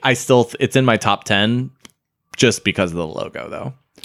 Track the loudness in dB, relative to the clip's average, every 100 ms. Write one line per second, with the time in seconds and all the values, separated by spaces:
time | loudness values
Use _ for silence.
0 | -2 0 4 4 2 -2 0 2 2 2
1 | 2 -2 0 0 2 0 -4 _ -20 _
2 | _ _ _ 0 2 2 -2 -2 -2 -4
3 | -8 -8 -10 -10 -12 -10 -12 -14 _ _